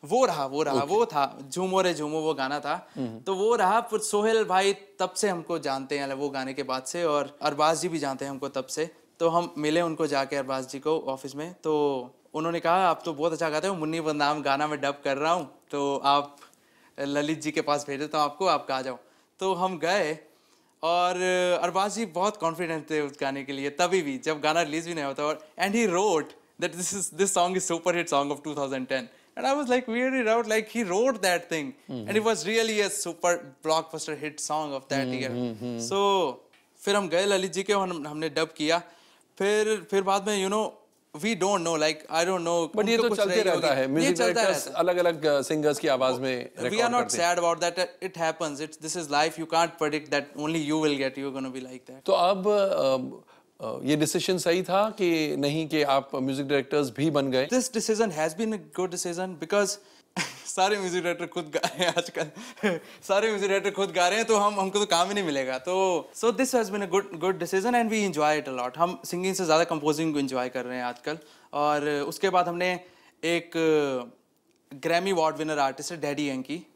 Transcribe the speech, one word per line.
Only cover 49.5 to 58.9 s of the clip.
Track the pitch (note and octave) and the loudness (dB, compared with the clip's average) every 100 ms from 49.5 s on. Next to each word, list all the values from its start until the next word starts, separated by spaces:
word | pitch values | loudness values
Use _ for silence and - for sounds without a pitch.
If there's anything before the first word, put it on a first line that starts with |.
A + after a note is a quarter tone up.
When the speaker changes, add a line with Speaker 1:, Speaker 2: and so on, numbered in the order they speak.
Speaker 1:
can't | E3 E3+ - | 2 2 0
predict | D3+ D3+ D3+ | -2 -2 0
that | C#3+ C#3 - D3+ | -2 -2 -6 -2
only | E3 C#3+ | -2 0
you | D#3 | 2
will | D#3 C#3 | 2 2
get, | C3+ C3 | -2 -4
you're | C#3 C3+ | -6 -6
gonna | C3 | -8
be | C3 | -8
like | B2+ B2+ - | -12 -16 -18
that। | C3+ - | -10 0
Speaker 2:
तो | |
अब, | F#3+ F3 G3 | 2 4 2
uh, | F#3+ G#3 G3 E3+ C#3 C3 C3 - _ - _ _ | 2 2 2 2 2 2 -2 -10 _ -20 _ _
अ, | A#2+ B2 | -8 -6
ये | C3 D3+ | 0 2
डिसीजन | D3 F3+ D#3+ F#3 | 2 0 0 0
सही | F3 F3 | 2 0
था | F3+ F#3 G#3+ | 2 2 0
कि | G#3 F3+ E3 D3+ C#3+ | 0 2 2 0 0
नहीं | C#3+ D#3 D#3 | 0 0 0
कि | D#3 | 0
आप | C#3+ C#3 C3 | 4 2 2
म्यूजिक | C#3 C3 C3+ C#3 | -4 -2 -2 0
डायरेक्टर्स | C#3+ C3 D3 C3+ | 0 2 0 0
भी | A#2 D#3 | 0 0
बन | C#3+ C3+ | 2 2
गए? | B2+ C#3+ | 2 2
Speaker 1:
This | B3+ - | 0 0
decision | A3+ G#3+ G#3+ A3+ | -4 0 2 0
has | D#3 D#3 | 0 -2
been | D#3+ A3+ | -2 -4
a | G#3+ D#3 - | -4 -8 -6
good | F#3 | -4